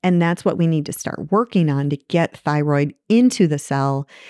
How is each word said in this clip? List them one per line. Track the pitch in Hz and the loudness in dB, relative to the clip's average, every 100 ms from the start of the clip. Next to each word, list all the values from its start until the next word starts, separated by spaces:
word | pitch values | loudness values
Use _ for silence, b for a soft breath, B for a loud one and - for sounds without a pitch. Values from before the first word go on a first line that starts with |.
| 185 | 2
And | 175 | 2
that's | 170 175 | 2 0
what | 196 165 | -2 0
we | 165 | 0
need | 160 147 | 0 -4
to | |
start | 165 - - 156 | -8 -10 -10 -2
working | 202 233 196 160 | -2 0 0 0
on | 139 143 | 0 -2
to | 143 | -4
get | _ 175 165 - | _ -2 -2 -4
thyroid | - 147 147 143 143 - _ | -4 -2 0 0 -2 -6 _
into | 226 247 - 175 | 4 4 4 2
the | 143 | 2
cell. | - 139 139 139 139 B | -2 -2 -2 -4 -6 B